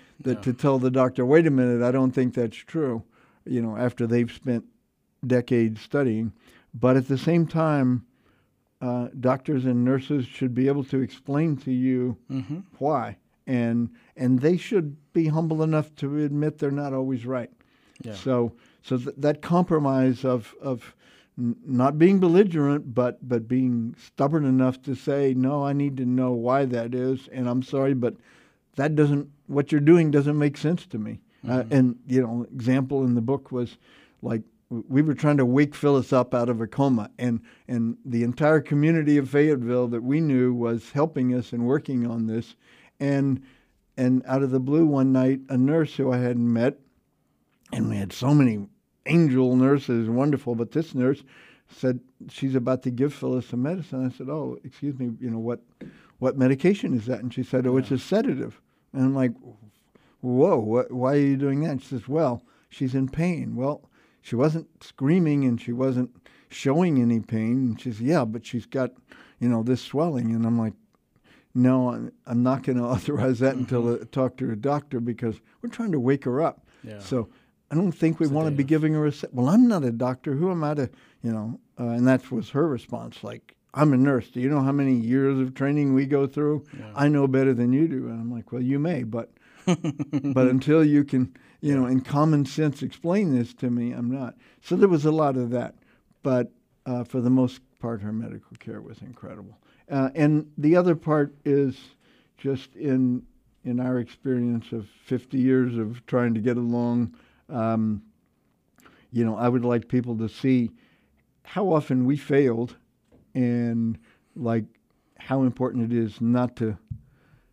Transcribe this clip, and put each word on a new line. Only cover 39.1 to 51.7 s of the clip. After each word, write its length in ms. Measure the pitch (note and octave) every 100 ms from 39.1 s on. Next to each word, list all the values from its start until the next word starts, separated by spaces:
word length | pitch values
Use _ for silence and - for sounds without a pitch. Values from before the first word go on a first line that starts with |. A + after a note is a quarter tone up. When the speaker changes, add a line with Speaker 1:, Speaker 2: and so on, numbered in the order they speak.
| D3
Speaker 1:
of 120 | C3
Fayetteville 580 | C#3+ D3+ C#3+ A#2+ B2 B2
that 140 | A#2
we 160 | B2 D3
knew 340 | D#3+ C3 B2+
was 360 | A#2+ A#2+ A#2 -
helping 420 | C#3+ D#3+ D3 B2+
us 200 | B2 A#2
and 120 | A#2+ A#2+
working 400 | C#3 D3 C3 A#2+
on 220 | A#2 A2
this. 280 | A2+ A2+ - _ _ _ -
And, 420 | C#3 C#3 C#3 C3 - _ _ _ _ -
and 260 | B2+ B2+ -
out 180 | C3
of 80 | C3+
the 80 | C3
blue 260 | B2+ D3+ D#3+
one 260 | C#3 C3+
night, 260 | C3 C3 C3+ -
a 80 | C3
nurse 380 | C3 D#3+ D3+ -
who 160 | B2+
I 60 | B2
hadn't 340 | B2 A#2+ A#2+
met, 280 | A#2 B2 D3+ _ _ _ _ _ _ _ _ _
and 160 | A#2+ A2+
we 80 | G#2+
had 160 | F#2+
so 200 | - B2+
many 340 | D3 C3 G#2+ G2+ _ _ _ -
angel 480 | E3 D#3+ B2+ B2+ B2+
nurses, 520 | C3 C#3+ C3+ A#2+ A2
wonderful, 460 | A#2 C#3+ C#3+ B2 A#2
but 160 | A#2
this 220 | D3+ D#3+ C3+
nurse 280 | B2+ - - - - _
said 320 | _